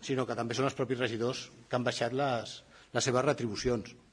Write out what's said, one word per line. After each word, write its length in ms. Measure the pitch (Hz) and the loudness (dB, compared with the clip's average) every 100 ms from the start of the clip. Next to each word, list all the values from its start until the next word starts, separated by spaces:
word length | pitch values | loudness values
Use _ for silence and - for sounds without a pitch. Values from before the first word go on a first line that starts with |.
sinó 220 | - 135 127 | -2 -2 0
que 80 | 117 | -2
també 160 | 117 117 | -2 2
són 100 | 135 | 0
els 80 | - | 0
propis 240 | 127 127 | -2 0
regidors 460 | 127 113 117 131 - - - | 0 0 -2 -2 -10 -18 -2
que 80 | 123 | 0
han 100 | 123 | 0
baixat 240 | 117 117 | 0 0
les, 460 | 127 139 120 104 - - - - | 2 0 0 -4 -12 -18 -20 -4
les 160 | 123 131 | 0 2
seves 160 | 127 | 4
retribucions. 720 | 135 143 117 98 127 123 160 - - | 4 2 0 -2 0 0 -2 -14 -20